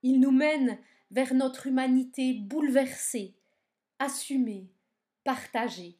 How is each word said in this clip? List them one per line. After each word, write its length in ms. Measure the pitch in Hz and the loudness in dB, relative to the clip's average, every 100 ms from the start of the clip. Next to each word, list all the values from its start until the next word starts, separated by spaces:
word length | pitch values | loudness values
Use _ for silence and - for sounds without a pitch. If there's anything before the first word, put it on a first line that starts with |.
Il 180 | 254 262 | 4 4
nous 120 | 269 | 6
mène 480 | 262 302 311 254 208 _ _ _ | 6 4 2 0 -2 _ _ _
vers 220 | 214 233 | -4 0
notre 320 | 262 262 254 269 | 2 0 -4 -2
humanité 640 | 262 254 254 254 - 262 | 0 2 2 0 -2 -2
bouleversée, 1000 | 254 202 302 294 262 269 - - 233 190 _ _ _ _ _ _ _ | -2 -4 -2 2 2 2 -4 -8 -6 -10 _ _ _ _ _ _ _
assumée, 720 | 277 262 - 269 233 202 190 _ _ _ _ _ | -6 -6 -4 -2 -2 -4 -14 _ _ _ _ _
partagée. 720 | - 254 - 233 233 180 175 175 | -6 -6 -6 -4 -4 -8 -16 -20